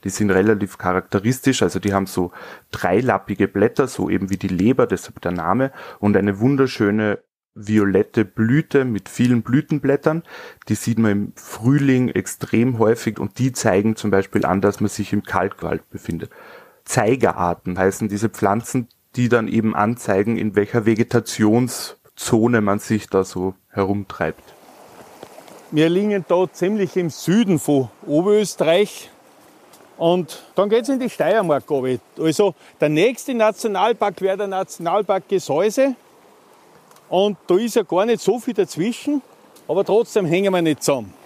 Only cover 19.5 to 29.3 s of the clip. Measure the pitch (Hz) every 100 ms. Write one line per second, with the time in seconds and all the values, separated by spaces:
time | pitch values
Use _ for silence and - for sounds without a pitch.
19.5 | 113 110 - 107 120 - 98 104 113 107
20.5 | 101 98 120 110 110 110 120 - - 107
21.5 | 113 127 - - - _ _ - 117 113
22.5 | 120 104 101 - 110 - 95 95 - 95
23.5 | 95 _ - 95 101 98 - 80 - -
24.5 | - - - - - - - - - -
25.5 | - - 147 165 175 208 202 170 175 185
26.5 | - 180 214 190 - 175 - - 196 226
27.5 | 165 - 143 127 - - 147 180 208 202
28.5 | - 156 175 208 - - - _